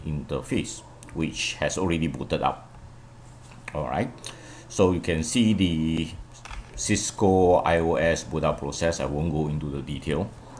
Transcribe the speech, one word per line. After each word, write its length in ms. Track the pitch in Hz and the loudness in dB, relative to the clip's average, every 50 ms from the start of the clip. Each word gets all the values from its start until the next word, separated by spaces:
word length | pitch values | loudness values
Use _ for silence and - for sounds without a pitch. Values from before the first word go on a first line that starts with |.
| - | -6
interface, 760 | 80 76 73 65 - 71 65 62 - 131 - - - - - - - - - - - - | -4 -4 -4 -4 -4 -6 -6 -4 -2 -2 -2 -2 -2 -8 -12 -14 -18 -20 -18 -18 -10 -4
which 420 | 82 80 - - - - - - | -2 -2 -2 -2 -4 -4 -6 -2
has 220 | - - - - | -2 -2 -2 0
already 300 | 80 95 87 85 80 82 | 0 0 0 2 0 0
booted 340 | 73 65 64 - - 78 78 | -2 -2 -4 -4 -2 -2 0
up. 300 | 71 69 - - - - - - - - - - - - - - - - - - - - - - - - - | 0 0 -2 -2 -10 -18 -20 -20 -18 -18 -18 -20 -20 -20 -20 -20 -20 -20 -20 -20 -20 -20 -20 -16 -14 -8 -6
All 140 | 76 71 | -4 -4
right, 240 | 62 67 87 120 127 - - - - - - - - - - - - | -2 0 0 -2 -2 -4 -10 -14 -14 -14 -14 -16 -18 -18 -18 -16 -6
so 220 | - - 95 92 | 2 4 4 6
you 80 | 90 82 | 4 2
can 240 | - 90 82 80 80 | 2 0 0 0 0
see 300 | - - 123 113 110 107 | 2 2 4 6 6 6
the 560 | 95 95 87 82 80 80 80 80 82 82 - - - - - - - - - - - - - - | 4 4 2 2 2 2 2 2 0 -2 -4 -6 -12 -14 -16 -18 -18 -14 -12 -12 -12 -12 -12 -10
Cisco 800 | - - - 104 98 - - - - 107 95 92 92 92 90 90 - - | -6 0 0 0 0 0 -4 0 2 4 6 6 6 8 8 6 6 6
I 160 | 80 85 85 | 4 2 4
O 160 | 82 82 82 | 4 2 2
S 280 | 64 82 82 80 - - | 4 4 2 2 0 -2
boot 200 | - 80 78 76 | -4 -2 0 0
up 160 | 76 73 - | 0 0 0
process. 400 | 69 71 71 - 85 82 80 - | -4 -6 -4 0 0 0 0 0
I 60 | 67 | -2
won't 260 | 67 71 73 80 85 | -2 -2 0 0 0
go 160 | 76 78 78 | 0 0 0
into 220 | 76 76 73 76 71 | 0 -2 -2 -4 -4
the 120 | 69 69 | -6 -6
detail, 480 | 65 73 71 67 - 78 71 78 98 - - - - - - - | -6 -6 -8 -6 -2 -2 -2 -2 -2 -4 -6 -14 -18 -18 -16 -16